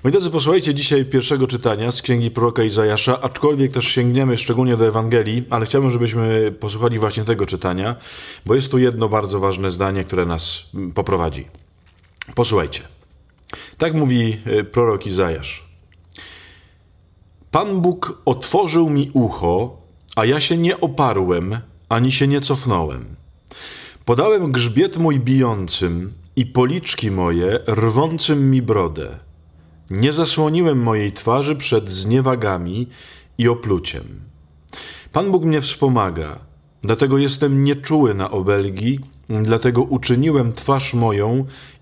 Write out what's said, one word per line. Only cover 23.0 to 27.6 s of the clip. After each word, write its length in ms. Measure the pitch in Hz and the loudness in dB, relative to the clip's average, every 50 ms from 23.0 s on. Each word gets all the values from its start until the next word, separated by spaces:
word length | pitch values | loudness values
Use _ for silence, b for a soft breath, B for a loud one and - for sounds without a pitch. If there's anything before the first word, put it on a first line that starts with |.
| 57 52 - - - - - _ _ B B B B B B B B B B B B | -12 -14 -18 -20 -20 -20 -20 _ _ B B B B B B B B B B B B
Podałem 460 | - 120 117 165 214 220 196 175 147 | 0 2 4 4 4 4 2 2 0
grzbiet 460 | 131 123 120 120 107 131 185 190 170 | 0 0 0 0 2 2 2 2 0
mój 220 | 160 165 160 147 135 | 0 0 2 2 2
bijącym 920 | 117 127 131 135 127 120 110 98 92 85 - - 95 87 85 85 90 98 - - - - _ | 2 2 4 4 4 2 0 -2 -4 -6 -4 -4 -2 -2 -2 -4 -6 -8 -14 -16 -20 -6 _
i 100 | - 120 | -2 -2
policzki 680 | - - 123 123 127 160 185 135 - - - 113 107 | 0 2 2 2 2 0 -4 -6 -6 -8 -4 -4 -2
moje 480 | 98 92 90 87 85 85 87 95 110 123 | -2 0 0 0 0 2 2 0 0 0